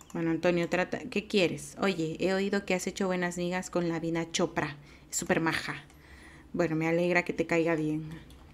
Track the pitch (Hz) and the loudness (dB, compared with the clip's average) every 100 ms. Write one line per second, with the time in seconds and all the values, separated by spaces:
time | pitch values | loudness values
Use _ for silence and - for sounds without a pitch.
0 | - 170 165 160 175 175 170 175 180 - | -10 -2 0 2 2 2 2 0 0 -4
1 | 156 208 214 214 160 147 - - 196 170 | -4 -6 0 2 2 0 -8 -2 0 0
2 | 160 160 180 190 196 202 202 185 190 185 | -2 0 0 2 2 0 0 -2 -2 -2
3 | 196 185 180 175 175 185 - 175 175 165 | 0 0 0 -2 -2 -2 -2 -2 0 0
4 | 165 165 165 - 165 - 156 147 - - | 0 -2 -2 0 0 0 -4 -6 -16 -20
5 | - - 175 170 160 156 - 147 - - | -8 -6 2 2 2 0 -4 -8 -12 -20
6 | - - - - - - 165 160 165 170 | -20 -20 -20 -20 -10 0 2 2 2 2
7 | 175 175 170 156 165 170 165 165 151 156 | 4 2 2 -2 2 4 4 2 2 -2
8 | 156 160 - - - | -4 -10 -14 -20 -20